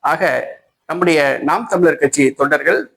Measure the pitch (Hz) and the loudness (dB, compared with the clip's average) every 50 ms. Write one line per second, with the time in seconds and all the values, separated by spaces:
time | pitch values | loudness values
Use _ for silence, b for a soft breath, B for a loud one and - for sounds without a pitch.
0 | - 139 156 165 190 160 131 123 - - - - _ _ _ _ _ - 160 175 | -2 -2 -2 0 0 0 0 -2 -4 -8 -14 -20 _ _ _ _ _ -10 -4 -2
1 | 180 180 165 151 143 139 131 - - 139 160 208 240 - 202 180 180 165 143 - | 2 2 4 4 2 2 0 -2 -2 -2 -2 -2 -2 -4 0 2 2 2 2 2
2 | 147 135 - - 139 131 - - 139 143 151 143 139 160 190 - 269 - _ | -2 -2 0 2 0 0 2 0 -2 0 0 0 0 0 0 0 -2 -8 _